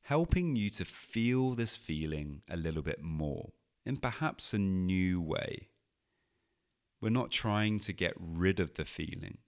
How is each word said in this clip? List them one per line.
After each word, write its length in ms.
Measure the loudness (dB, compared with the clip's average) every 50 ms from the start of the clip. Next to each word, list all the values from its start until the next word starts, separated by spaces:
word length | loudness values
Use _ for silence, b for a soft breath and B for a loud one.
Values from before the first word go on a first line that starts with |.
| _
helping 520 | 2 2 2 4 4 4 4 4 2 2
you 140 | 2 2 2
to 160 | 0 -2 -6
feel 680 | -6 -8 -16 -18 -6 0 2 4 4 4 4 4 2 2
this 200 | 0 -2 -2 -2
feeling 680 | -6 -4 -4 -2 -2 0 -2 -2 -2 -4 -6 -8 -10 -10 -8
a 80 | -6
little 280 | -2 -2 -2 -2 -2 -2
bit 180 | -2 -4 -4
more, 480 | -4 -4 -2 -2 -2 -2 -2 -4 -6 -10 -14 _ _ _ _ _ _
in 140 | -4 -4 -2
perhaps 560 | -2 -4 -2 -2 -4 -4 -2 -2 -4 -2 0
a 60 | 2
new 600 | 2 2 2 2 2 2 4 4 4 4 2 2
way. 500 | 0 0 -2 -2 -2 -4 -6 -8 -12 _ _ _ _ _ _ _ _ _ _ _ _ _ _ _ _ _ _ _ _ _ _ _ _ _ _ _
We're 80 | 0 2
not 220 | 2 2 2 0
trying 480 | -2 -2 0 2 2 2 2 2 2 0
to 140 | -2 -4 -4
get 200 | 0 0 -2 -2 -4
rid 400 | -8 -6 0 4 4 4 6 4
of 160 | 0 -2 -2
the 100 | -6 -8
feeling. 540 | -6 -4 -6 -6 -6 -6 -8 -8 -10 -12 -14 _